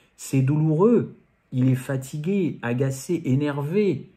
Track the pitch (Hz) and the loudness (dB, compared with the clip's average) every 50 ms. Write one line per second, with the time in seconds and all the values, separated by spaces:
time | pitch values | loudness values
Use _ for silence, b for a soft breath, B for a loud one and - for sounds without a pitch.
0 | B B B - - - - 135 131 135 151 151 156 160 156 156 196 240 240 190 | B B B -20 -8 -2 0 2 2 2 2 2 2 2 4 4 4 4 4 4
1 | - - - - _ _ _ _ _ _ - 127 127 131 127 127 - - 135 131 | 2 -2 -8 -16 _ _ _ _ _ _ -2 0 2 2 2 0 -2 -4 -6 -6
2 | 131 - - 151 151 185 202 196 180 - - - - 120 123 123 139 135 131 - | -6 -8 -10 -6 -4 -2 0 0 0 -2 -4 -4 -4 -4 -2 0 -2 -2 -2 -4
3 | - - 175 165 - 135 127 139 147 147 139 143 139 151 175 214 208 185 135 113 | -6 -4 -4 -2 0 0 0 2 0 0 -2 -4 -4 -2 0 0 2 2 0 -2
4 | - - _ | -6 -12 _